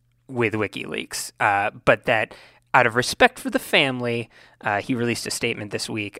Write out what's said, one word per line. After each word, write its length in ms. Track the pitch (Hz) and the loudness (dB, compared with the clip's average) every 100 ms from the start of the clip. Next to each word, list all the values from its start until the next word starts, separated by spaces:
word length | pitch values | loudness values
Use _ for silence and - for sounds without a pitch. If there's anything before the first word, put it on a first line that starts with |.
| _ _ - | _ _ -8
with 280 | 123 113 | -2 0
WikiLeaks, 760 | 107 101 123 - 113 - - - - | 0 -4 -6 -8 -8 -8 -10 -10 -2
uh, 320 | 110 101 104 127 | 0 2 -2 0
but 220 | - 113 - | 2 2 2
that 280 | 113 117 - - _ _ | 0 -2 -8 -20 _ _
out 160 | 131 120 | 4 4
of 80 | 117 | 2
respect 420 | - - 254 - | -2 4 4 2
for 120 | 262 | -4
the 100 | 254 | -4
family, 680 | - 185 135 127 120 117 110 - - - | 2 2 2 0 -2 -4 -6 -14 -20 -8
uh, 180 | - 101 | -2 -2
he 160 | - 120 | 0 -2
released 320 | 120 110 107 | 0 -2 -4
a 20 | |
statement 400 | - 120 104 104 | -4 -4 -4 -8
this 180 | 107 - | -8 -6
week. 300 | 110 101 | -6 -8